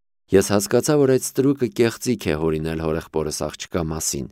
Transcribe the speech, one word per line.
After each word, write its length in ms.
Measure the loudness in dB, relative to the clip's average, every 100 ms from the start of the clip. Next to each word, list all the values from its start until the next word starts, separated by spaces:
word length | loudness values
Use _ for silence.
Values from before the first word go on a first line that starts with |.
| _ _ _
ես 140 | 2 4
հասկացա, 460 | 2 2 0 2 4
որ 140 | 4
այդ 120 | 2
ստրուկը 440 | 0 0 0 0 -2
կեղծիք 560 | 2 0 0 -4 -4
է 120 | -2 -2
հորինել 400 | 0 -2 -2 -4
հորեղբորս 580 | -2 -2 -4 -4 -4 -4
աղջկա 380 | -6 -8 -6 -4
մասին, 440 | -4 -4 -4 -6 -8